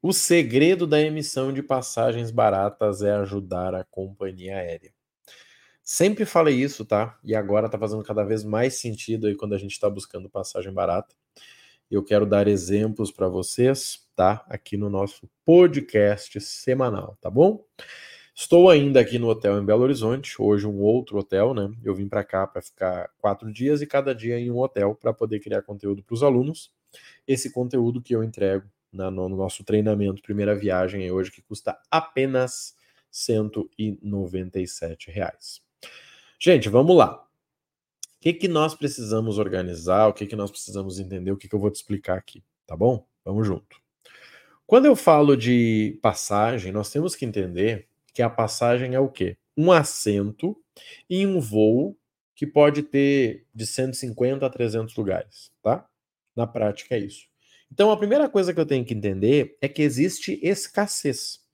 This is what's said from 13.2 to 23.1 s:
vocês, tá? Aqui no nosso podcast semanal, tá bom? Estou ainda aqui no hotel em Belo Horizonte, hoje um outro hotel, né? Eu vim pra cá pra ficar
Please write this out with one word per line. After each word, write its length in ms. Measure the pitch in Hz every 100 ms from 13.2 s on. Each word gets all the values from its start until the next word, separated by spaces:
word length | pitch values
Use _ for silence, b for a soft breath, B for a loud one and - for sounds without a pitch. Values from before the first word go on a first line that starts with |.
| 92
vocês, 800 | 92 90 - 127 135 - - _ -
tá? 260 | 92 110 -
Aqui 300 | - - 101
no 100 | 104
nosso 400 | 98 98 - - _
podcast 960 | - 170 180 143 - 107 104 104 - 101
semanal, 800 | - - - 127 127 101 98 101
tá 80 | 90
bom? 340 | 104 180 220 _ _ B B B B B
Estou 360 | - - 170 185
ainda 300 | 156 143 131
aqui 180 | 113 120
no 100 | 117
hotel 320 | 110 101 101
em 60 | 101
Belo 160 | 110
Horizonte, 580 | 127 139 110 127 139 -
hoje 260 | 107 104 104
um 140 | 101
outro 380 | 101 120 127 104
hotel, 340 | 98 95 113
né? 180 | 123 98 113
Eu 100 | 110
vim 140 | 95 101
pra 160 | 104
cá 220 | 98 95 95
pra 160 | -
ficar 480 | - _ 92 90 -